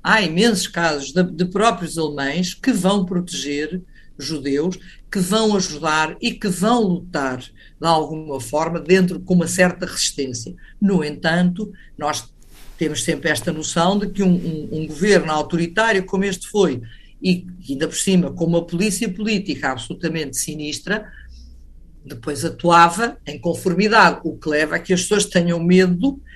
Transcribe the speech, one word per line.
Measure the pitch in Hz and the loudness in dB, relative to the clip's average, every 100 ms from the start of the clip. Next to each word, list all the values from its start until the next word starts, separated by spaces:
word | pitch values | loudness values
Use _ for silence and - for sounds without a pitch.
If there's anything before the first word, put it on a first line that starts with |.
há | 160 220 | 2 2
imensos | 175 165 233 190 - | 2 4 4 2 -4
casos | - 170 147 135 | 0 0 0 -2
de, | 180 | 0
de | 180 160 175 | 0 0 -2
próprios | 196 220 - 165 165 | 2 2 2 -6 -4
alemães | 156 143 135 160 180 | -4 -4 -4 -2 -4
que | - - | -2 -2
vão | 214 180 202 180 | 2 2 2 0
proteger | 180 175 139 139 143 151 180 - - - - | -2 -4 -8 -6 -4 -4 -8 -12 -20 -20 -12
judeus, | 135 156 135 143 170 185 - - - | -8 -6 -2 0 0 -4 -16 -20 -6
que | 202 | -2
vão | 180 220 220 202 | 0 2 4 2
ajudar | - 151 156 156 156 175 | 0 -4 0 2 0 -2
e | 240 | -6
que | - 214 | -4 -4
vão | 180 208 247 | 0 2 4
lutar | 202 175 - 156 135 127 | 2 0 -4 -4 -4 -6
de | - - - - 160 | -10 -20 -20 -4 2
alguma | 160 147 156 156 135 | 2 0 -8 -8 -8
forma | - 151 160 170 | -4 -2 -2 -4
dentro | 151 190 180 175 | 2 4 4 0
com | - 180 | 2 2
uma | 165 | 2
certa | - 180 175 - | 4 2 2 -8
resistência. | - - - 131 117 113 - - - | -4 -4 -2 -6 -6 -10 -14 -20 0
No | 196 185 | 2 2
entanto, | 151 147 165 170 180 180 208 - - - | 0 -2 0 4 2 0 -8 -10 -20 -6
nós | 151 151 - - - - - - | -4 -4 -8 -20 -20 -20 -20 -4
temos | 156 151 - | -4 -2 -4
sempre | 147 165 | -2 -2
esta | 151 180 | -2 -2
noção | 156 151 - 175 202 | -4 -2 2 2 2
de | 196 | -2
que | - | 0
um, | 185 175 | 2 2
um, | 160 156 147 156 | 0 -6 -6 -6
um | 156 | -6
governo | 151 208 190 156 | -2 4 4 4
autoritário | 156 147 170 170 196 226 190 | -2 -2 -2 -2 0 2 2
como | 185 190 202 | 0 -2 -2
este | 185 - | -4 -4
foi, | 208 180 120 - - - - | 2 2 0 -10 -18 -20 -4
e | 185 180 - - - | 0 0 -2 -16 -10
ainda | 135 156 | -4 -4
por | - | -2
cima | - 185 143 | 2 2 2
com | - | -2
uma | 165 170 170 | 0 0 0
polícia | 170 214 180 226 | -2 -2 0 -4
política | 180 214 208 - 143 139 | -4 -2 -2 -4 -4 -4
absolutamente | 131 - 151 165 165 143 - | -6 -8 -6 -4 -4 -6 -6
sinistra, | - 151 151 151 - 214 208 - - - - - - - - - 139 | -6 -8 -8 -8 -4 -6 -6 -20 -20 -20 -20 -20 -20 -20 -20 -20 -16
depois | 131 - 139 170 | -10 -8 -4 -6
atuava | - 170 170 170 180 - - - | -2 4 6 6 4 -4 -4 -14
em | 147 | -6
conformidade, | 175 165 190 175 208 220 180 - | -4 -2 0 2 4 6 6 4
o | 160 - | -8 -6
que | 151 | -2
leva | 151 156 170 | 0 0 -4
a | |
que | - | 0
as | 180 | -2
pessoas | - 208 202 | 2 0 2
tenham | 180 170 170 | 2 2 0
medo | 170 180 185 175 269 277 - | 6 6 6 2 0 -2 -16